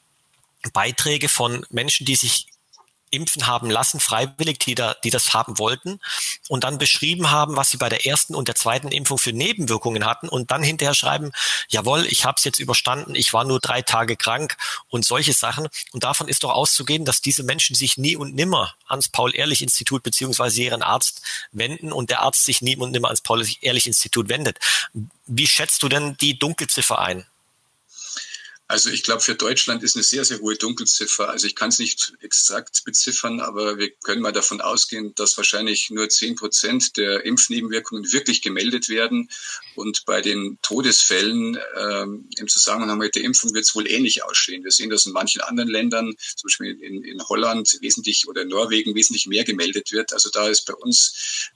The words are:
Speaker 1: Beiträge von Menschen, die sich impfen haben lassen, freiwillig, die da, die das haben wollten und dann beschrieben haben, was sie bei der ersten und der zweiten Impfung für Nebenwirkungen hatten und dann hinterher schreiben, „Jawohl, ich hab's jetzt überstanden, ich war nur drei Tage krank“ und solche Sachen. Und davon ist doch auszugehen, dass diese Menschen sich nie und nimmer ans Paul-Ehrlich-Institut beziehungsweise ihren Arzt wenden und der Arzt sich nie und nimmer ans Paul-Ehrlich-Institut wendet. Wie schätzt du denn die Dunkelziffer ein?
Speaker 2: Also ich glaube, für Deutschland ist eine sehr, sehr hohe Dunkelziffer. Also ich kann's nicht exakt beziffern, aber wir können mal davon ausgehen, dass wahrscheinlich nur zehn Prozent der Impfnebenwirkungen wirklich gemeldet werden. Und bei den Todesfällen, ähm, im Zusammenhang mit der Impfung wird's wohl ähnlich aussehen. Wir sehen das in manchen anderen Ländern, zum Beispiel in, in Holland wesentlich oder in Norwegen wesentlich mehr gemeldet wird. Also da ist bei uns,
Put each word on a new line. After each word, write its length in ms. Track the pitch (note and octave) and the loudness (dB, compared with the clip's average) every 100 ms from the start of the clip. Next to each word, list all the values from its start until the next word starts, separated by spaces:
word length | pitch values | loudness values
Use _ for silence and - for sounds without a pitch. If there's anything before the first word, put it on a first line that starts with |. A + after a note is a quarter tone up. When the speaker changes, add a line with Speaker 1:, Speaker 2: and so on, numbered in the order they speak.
| _ _ _ _ _ _ A2+ | _ _ _ _ _ _ -4
Speaker 1:
Beiträge 560 | - G#2+ A#2+ D3+ D3 C#3 | 0 0 0 0 2 2
von 380 | - A#2+ A#2+ - | 2 2 -2 -4
Menschen, 380 | A#2 C3+ - C3 | -4 0 0 2
die 80 | C3 | 2
sich 320 | A#2+ - - _ _ _ _ _ - | 2 0 -2 _ _ _ _ _ -8
impfen 360 | C3+ D#3+ D3+ B2+ | -4 -2 0 0
haben 240 | A#2+ A#2 | 0 0
lassen, 300 | A2 C3 D3 | 0 2 0
freiwillig, 580 | - A2+ C3+ C3+ D#3 D3 | 0 0 -2 -2 -2 -2
die 160 | - | -2
da, 220 | A#2+ A#2 G#2+ | 0 -2 -2
die 80 | A#2 | 0
das 240 | A2+ - A2 | 2 2 2
haben 240 | A2+ G2+ | 0 0
wollten 400 | G#2+ B2+ F3 G3 - - - - - | 0 0 -4 -10 -6 -6 -4 -6 -4
und 160 | C3 | -2
dann 160 | B2+ C#3+ | -2 0
beschrieben 500 | C#3 - D3+ F3 D#3+ | 2 2 2 2 2
haben, 260 | D3+ D3+ C#3+ | 4 2 2
was 140 | C3+ | 2
sie 80 | B2+ | 2
bei 100 | B2 | 0
der 200 | A2+ - | 0 0
ersten 260 | D3 - | 0 0
und 140 | D3+ B2 | -2 -2
der 80 | A#2 | 0
zweiten 320 | - B2 C#3 | 2 0 0
Impfung 320 | C#3 C#3 C3+ | -2 0 0
für 120 | - | 0
Nebenwirkungen 720 | A2+ E3 A3+ C3+ A2 A#2+ A2 | 0 0 0 0 0 0 -2
hatten 240 | G#2+ A#2 E3+ | -2 -2 -4
und 220 | B2+ A#2+ | -4 0
dann 140 | C3+ | 0
hinterher 320 | D3+ D#3+ C#3+ C#3+ | 0 0 2 2
schreiben, 360 | C#3+ C#3+ D3 - - - - | 2 0 -2 -4 -2 -2 -2
„Jawohl, 380 | A2 G#2+ D3 E3+ | -2 2 2 2
ich 180 | - B2+ | 2 2
hab's 180 | - | 2
jetzt 140 | C#3 - | 2 0
überstanden, 560 | C3 A#2 - C3+ D3+ | 0 0 2 -2 -2
ich 180 | C#3 B2 | 0 2
war 140 | A2+ C3 | 2 2
nur 140 | C3 | 2
drei 240 | - B2+ | 0 -2
Tage 340 | - A2+ A2+ A2+ | 2 2 2 0
krank“ 400 | - A#2+ D3+ - - - - | 0 -2 -4 -6 -6 -8 -4
und 160 | A#2+ A2 | -2 2
solche 280 | B2 D3 | 0 2
Sachen. 340 | C3 A2+ A#2 D#3 - - | 0 0 -2 -6 -8 -10
Und 140 | B2 B2 | -6 -2
davon 220 | C#3+ D3 | -2 0
ist 160 | D#3 | -2
doch 60 | C3+ | 0
auszugehen, 560 | B2 C#3+ - C3+ D#3 D3 | 2 4 2 2 0 2
dass 160 | A#2 | 0
diese 220 | C#3 C3+ | 2 0
Menschen 320 | B2+ D3 - B2+ | 0 0 2 2
sich 240 | C3+ - | 0 2
nie 160 | C#3 E3 | 0 0
und 180 | C#3+ | -2
nimmer 400 | C3+ F3 E3 F#2+ - - | 0 2 2 0 -6 -6
ans 220 | C3+ C3+ | -2 -2
Paul-Ehrlich-Institut 920 | - B2 - D3 D3 C3+ - - C3+ | 0 0 0 0 0 2 0 0 -2
beziehungsweise 640 | - - C3 A#2+ A#2+ A2+ | 0 -2 0 0 0 2
ihren 180 | B2 A#2 | 0 0
Arzt 400 | - - - - - - - | 0 2 0 -4 -8 -8 -8
wenden 400 | G#2 A#2 E3 D#3 | -4 -4 -4 -6
und 180 | D3 A#2+ | -4 -2
der 120 | B2+ | 2
Arzt 240 | A#2 - - | 2 4 2
sich 180 | - | 2
nie 140 | B2 B2+ | 0 0
und 120 | B2 | 0
nimmer 200 | A#2+ A#2+ | 0 0
ans 120 | A#2 | 0
Paul-Ehrlich-Institut 1080 | - A#2 A2 - C3 B2 - A2 - A#2+ G#2 | 2 0 0 -2 0 2 2 2 2 0 0
wendet. 300 | B2 C#3 - - - - A2+ G#2+ _ - | 0 -2 -2 0 0 -2 -8 -12 _ -8
Wie 180 | A#2+ D3 | 0 2
schätzt 380 | - D3+ - | 2 2 2
du 40 | C#3+ | 2
denn 300 | C#3+ D3 C#3 | 0 -2 0
die 220 | C#3+ C3+ | 0 2
Dunkelziffer 580 | C#3+ E3 D3+ - - - | -2 -2 -2 0 2 2
ein? 300 | F#2 F2+ F#2 _ _ _ _ _ _ - - - - - - - - | 0 -4 -8 _ _ _ _ _ _ -20 -14 -12 -12 -16 -18 -18 -4
Speaker 2:
Also 200 | G#2+ A2 | 0 0
ich 140 | G#2+ | 0
glaube, 160 | - A#2 | 0 0
für 140 | - A2 | 0 0
Deutschland 480 | A2 B2+ - A#2 | 0 2 0 0
ist 120 | A#2+ A#2+ | 0 2
eine 80 | |
sehr, 220 | G#2+ C3+ B2+ | 2 2 0
sehr 140 | A2+ | 0
hohe 160 | G#2+ G#2+ | -4 -2
Dunkelziffer. 720 | A2+ A#2+ A2 - G#2+ - G2+ | -4 -2 2 2 2 0 0
Also 160 | - G#2 | 0 -2
ich 100 | - | 0
kann's 220 | A2+ A#2+ | 0 0
nicht 360 | A2 - - - | 0 -2 -4 -6
exakt 640 | - - - G2 - - - | -2 2 2 0 -2 -4 0
beziffern, 540 | - - A#2+ A#2 A#2 | 0 0 0 -2 -4
aber 380 | A#2+ G#2 G#2+ G#2 | -4 -2 -2 -2
wir 140 | G#2 - | -4 -6
können 180 | - G#2 | -4 -2
mal 100 | A2 | 0
davon 300 | G2+ - G#2+ | 2 0 0
ausgehen, 520 | - A#2 - A2 G#2+ - | 0 0 0 -2 -6 -2
dass 220 | G#2 - | 0 2
wahrscheinlich 540 | G2+ G#2 A2 G#2 - | 2 2 0 0 -2
nur 180 | G#2+ G#2+ | -2 2
zehn 260 | - A#2+ A#2 | 2 0 -4
Prozent 640 | G#2 - G#2+ B2 B2 - | -2 0 2 0 0 0
der 260 | G2+ G2 G#2 | 0 0 0
Impfnebenwirkungen 840 | B2 B2+ A#2 A2+ A2 - A2 F#2+ | 2 2 0 -2 -4 -4 -8 -2
wirklich 280 | C3+ C#3 A#2+ | 0 2 0
gemeldet 480 | A#2 F#2+ A2 A#2+ A#2+ | 0 -2 0 -2 -2
werden. 400 | A2 A#2 A#2+ A#2+ - - - - - | 0 0 0 -4 -8 -12 -12 -12 -8
Und 300 | A2 G#2+ - | -4 -4 0
bei 160 | D3+ | 0
den 380 | C#3 G2+ G2+ - | 2 0 -2 -4
Todesfällen, 1000 | - A2+ C3 - - F#2 G#2 A#2 A2+ A#2 - - | -4 0 4 6 6 4 2 0 -2 -4 -6 -4
ähm, 520 | G#2 G2+ G2 G#2 - - | -2 -2 -4 -8 -12 -8
im 100 | G#2+ | 0
Zusammenhang 500 | - - G#2+ A2 G#2+ | 2 2 2 0 0
mit 180 | G#2+ - | 0 0
der 80 | |
Impfung 300 | A2 C3 - | 2 0 2
wird's 220 | G#2+ G#2 - | 2 2 2
wohl 120 | - | 0
ähnlich 360 | D#3 - - | 2 2 2
aussehen. 400 | - - - F#2 | 0 0 0 -2
Wir 80 | F#2 | 0
sehen 180 | - G#2+ | 0 2
das 160 | G#2 G2+ | 0 2
in 60 | |
manchen 300 | F#2+ - - | 0 0 -2
anderen 280 | - A#2+ A#2 | -2 -2 0
Ländern, 460 | A2 A#2+ A2+ A2+ G#2+ - - | 0 0 0 -2 -6 -10 -8
zum 120 | G2+ | -4
Beispiel 320 | - G2+ F#2 | -4 -4 -10
in, 220 | - G2 | -10 -12
in 180 | - - - | -10 -12 -4
Holland 500 | G#2+ A#2 A2+ G#2 - | 0 0 0 0 0
wesentlich 460 | G2 - A2 G#2 - | 0 -2 0 0 0
oder 160 | F#2+ | -4
in 60 | F2+ | -2
Norwegen 460 | F#2+ A2+ A2 A2 G#2 | 0 2 2 0 2
wesentlich 320 | A#2+ B2 F#2+ | 2 2 0
mehr 160 | G2+ | 0
gemeldet 480 | A#2 G2 F2 G2+ - | 0 -2 -2 -2 -4
wird. 220 | G#2+ A2 | -4 -2
Also 160 | G#2 G#2 | 0 0
da 160 | G#2+ G#2 | 2 2
ist 180 | G#2 - | 2 0
bei 80 | |
uns, 800 | - B2 A#2+ - - - - - | -8 2 4 4 0 -6 -4 -6